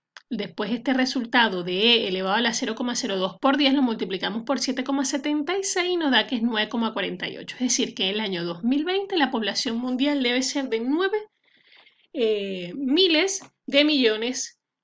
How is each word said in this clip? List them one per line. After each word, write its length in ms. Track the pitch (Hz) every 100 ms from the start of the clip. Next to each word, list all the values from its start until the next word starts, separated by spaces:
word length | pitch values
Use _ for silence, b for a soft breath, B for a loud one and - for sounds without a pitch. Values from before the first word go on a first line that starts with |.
| _ - -
después 420 | 220 202 - 202
este 220 | 233 269
resultado 720 | 262 254 269 226 254 220 185
de 80 | 175
E 360 | 185 226 233 202
elevado 280 | 185 190 214
a 40 |
la 120 | 233
cero 220 | 226 240
coma 200 | 226 247
cero 220 | 233 220 190
dos 220 | 185 -
por 160 | 269 285
diez 180 | 277
lo 80 | 285
multiplicamos 600 | 247 220 185 190 185 220
por 140 | 226 254
siete 260 | - 262
coma 200 | 262 277
setenta 540 | 269 285 294 302 294 392
y 60 |
seis 260 | 381 370 359
y 40 | 359
nos 160 | 294
da 140 | 233 214
que 100 | 240
es 60 |
nueve 260 | 233 214 214
coma 240 | 233 220
cuarenta 360 | 208 180 180 180
y 80 | -
ocho. 200 | - -
Es 60 |
decir, 320 | 247 - 214
que 100 | -
en 100 | 190
el 60 | 214
año 240 | 214 175
dos 180 | 170 170
mil 220 | 226 285
veinte 320 | 330 381 392 370
la 140 | 269
población 480 | 226 202 - 233 226
mundial 440 | 247 254 285 285
debe 200 | 240 247
ser 260 | 262 285 262
de 120 | 226
nueve, 380 | 247 311 381 427 427 _ b b b b b b b
eh, 600 | 302 220 208 196 185 175 262
miles 680 | 262 311 381 311 381 - - _ -
de 180 | 277
millones 760 | 302 294 233 214 240 247 - - _ _